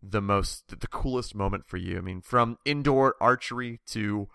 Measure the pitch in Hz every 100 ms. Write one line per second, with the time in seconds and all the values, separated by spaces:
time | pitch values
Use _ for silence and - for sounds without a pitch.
0 | 95 104 101 101 - - - 95 - -
1 | 135 127 117 104 98 98 - 92 90 92
2 | 92 92 - 123 117 117 139 147 143 135
3 | 135 - 113 127 - 123 123 117 - 113
4 | 104 104 101